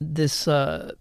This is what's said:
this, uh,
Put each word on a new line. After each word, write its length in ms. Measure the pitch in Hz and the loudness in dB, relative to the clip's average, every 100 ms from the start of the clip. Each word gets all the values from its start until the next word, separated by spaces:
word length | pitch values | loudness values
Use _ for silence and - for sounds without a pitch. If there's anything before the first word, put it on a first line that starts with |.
this, 480 | 156 156 147 - 165 | -6 0 2 2 2
uh, 440 | 147 139 - 117 - | 2 2 -2 -8 -14